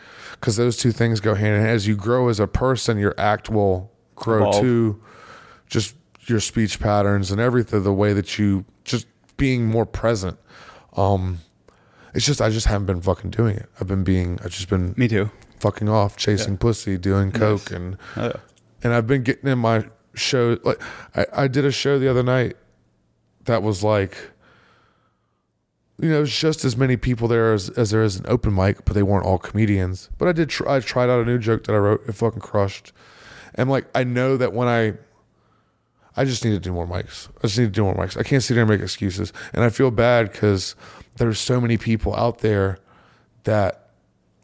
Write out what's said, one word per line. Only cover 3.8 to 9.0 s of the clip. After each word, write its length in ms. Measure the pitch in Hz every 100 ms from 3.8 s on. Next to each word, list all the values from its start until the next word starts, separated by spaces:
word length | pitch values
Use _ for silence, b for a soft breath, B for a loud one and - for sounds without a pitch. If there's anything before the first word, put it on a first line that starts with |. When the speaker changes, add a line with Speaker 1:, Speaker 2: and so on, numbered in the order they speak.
| 101 _ _ -
Speaker 1:
grow 320 | 113 110 104
Speaker 2:
Evolve. 100 | 101
Speaker 1:
too. 400 | 127 117 110 101 B B B B B B -
Just 280 | - 101 - _ - -
your 120 | 110
speech 400 | - 117 107 -
patterns 500 | 107 104 101 101 92
and 120 | 98
everything, 420 | 123 123 110 104
the 100 | 98
way 200 | 98 104
that 260 | 101 92 -
you 240 | 104 95 - _
just 240 | - 120